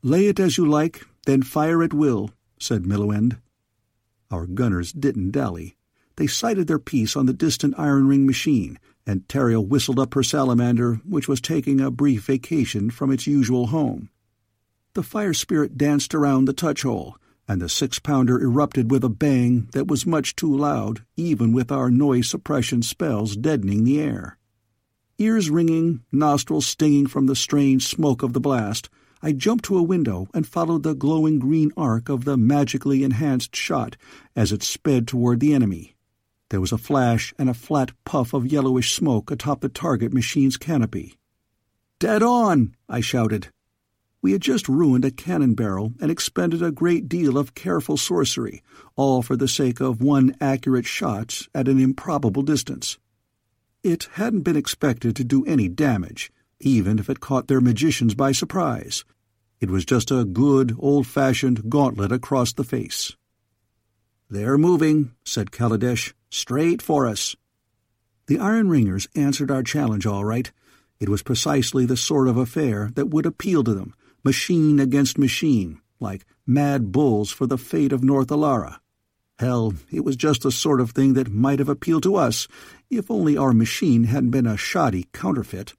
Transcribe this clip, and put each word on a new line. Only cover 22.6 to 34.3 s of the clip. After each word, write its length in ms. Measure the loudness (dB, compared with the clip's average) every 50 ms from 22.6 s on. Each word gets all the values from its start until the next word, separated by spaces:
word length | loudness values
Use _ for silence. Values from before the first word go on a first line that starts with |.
| 0 0 -2 -2
spells 540 | -2 -2 -4 _ -2 -2 -2 -2 -2 -4 -4
deadening 480 | -2 -2 0 0 0 0 0 0 2 2
the 160 | 2 2 2
air. 380 | 0 -2 -4 -6 -10 -14 -18 _ _ _ _ _ _ _ _ _ _ _ _ _ _ _ _
Ears 320 | _ 0 2 2 2 2 2
ringing, 520 | 2 2 2 2 2 2 2 0 0 -2 -6 _
nostrils 560 | 0 2 2 4 2 2 0 -2 -2 -2 -2
stinging 400 | -4 -2 _ 2 4 4 4 4
from 180 | 2 0 0 2
the 100 | 2 2
strange 520 | 0 -2 0 2 2 4 4 4 2 2
smoke 340 | -2 -2 0 2 2 2 2
of 120 | 0 -2 -2
the 60 | -2
blast, 500 | 0 0 0 0 -2 -2 -6 -8 -8 -12 _ _ _ _ _ _ -4
I 80 | -4
jumped 340 | -2 0 0 0 0 0 -2
to 120 | 0 2
a 60 | 2 2
window 440 | 2 2 0 0 0 -2 -4 -6 -6 -4
and 140 | -4 -4
followed 360 | -2 -2 -2 0 0 0 0 0
the 120 | -2 -2
glowing 440 | 0 0 0 2 4 4 2 2 2
green 320 | 2 2 2 4 2 2 0
arc 340 | 0 0 0 0 0 0 -2
of 160 | -4 -2 -2
the 120 | 0 2
magically 640 | 4 4 4 4 4 2 0 -2 -4 0 0 2 2 2
enhanced 520 | 0 0 0 0 0 0 -2 -4 -6 -8
shot 420 | -8 -6 -4 -2 -4 -4 -4 -10 -18 _ -20 -20 -20 -20 _